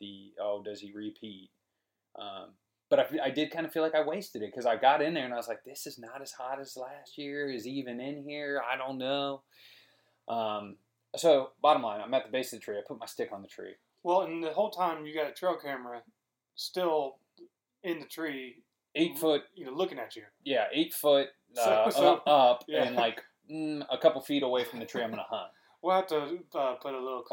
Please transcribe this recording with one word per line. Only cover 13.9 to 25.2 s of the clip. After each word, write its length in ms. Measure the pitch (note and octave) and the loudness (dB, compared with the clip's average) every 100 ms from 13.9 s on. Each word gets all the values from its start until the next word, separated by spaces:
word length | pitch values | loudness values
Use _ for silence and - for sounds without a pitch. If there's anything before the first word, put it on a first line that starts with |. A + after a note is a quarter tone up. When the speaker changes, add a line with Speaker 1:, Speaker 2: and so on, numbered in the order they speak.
| _ | _
Speaker 2:
Well, 200 | F3 F#3 | 2 2
and 200 | E3+ E3 | 2 -4
the 100 | E3 | -4
whole 180 | D#3+ G#3 | 0 0
time 360 | - F3+ D#3 D3+ | 2 0 0 -6
you 80 | |
got 120 | D#3 D3 | -4 -4
a 40 | |
trail 240 | - F#3 D#3+ | 0 -2 0
camera 460 | D3 C3+ B2 A#2+ - _ _ _ _ | -4 -8 -8 -12 -14 _ _ _ _
still 640 | - - F3+ F3+ D#3 C#3 - _ _ - _ _ _ | -12 -6 0 2 2 0 -6 _ _ -20 _ _ _
in 160 | F#3+ D#3+ | -6 -4
the 60 | C#3 | -6
tree, 560 | - D#3+ C3+ B2+ B2 _ _ _ | -8 -6 -6 -10 -14 _ _ _
Speaker 1:
Eight 180 | D3 E3 | 0 0
Speaker 2:
l-, 40 | E3+ | 2
Speaker 1:
foot. 260 | D#3+ D3 - | 4 4 0
Speaker 2:
you 100 | - | -14
know, 80 | C#3 | -10
looking 260 | C#3 F#3 C#3 | -2 -2 -2
at 180 | A2+ A2+ | -10 -12
you. 80 | G#2+ _ | -18 _
Speaker 1:
Yeah, 220 | - B2+ G#2 | -2 0 2
eight 200 | C#3 D#3+ | 0 -2
foot, 340 | - D3 C#3 C3+ - _ | 0 4 6 4 -6 _
Speaker 2:
So, 80 | A#2+ | 0
Speaker 1:
uh, 280 | A2+ G#3+ A2 | 4 6 6
Speaker 2:
so, 240 | - C#3+ | 6 6
Speaker 1:
up, 80 | E3 C#3+ | 6 6
up, 380 | D3 B2+ B2 - | 8 8 6 0
Speaker 2:
yeah. 160 | D3+ | 0
Speaker 1:
and, 120 | B2+ B2 | 2 2
like, 260 | A#2 A2 - _ _ | 2 0 -12 _ _
mm, 340 | D#3 D#3 D3+ C#3+ | -6 -4 -4 -4
a 80 | B2+ | 4
couple 220 | D#3+ C#3+ | 4 4
feet 220 | - C#3+ | 0 0
away 220 | C3 B2+ | 2 2
from 160 | A#2+ A#2+ | 0 -6
the 60 | A2+ | -6
tree 160 | B2+ | -4
I'm 80 | A2+ | -4
gonna 120 | A2 | -4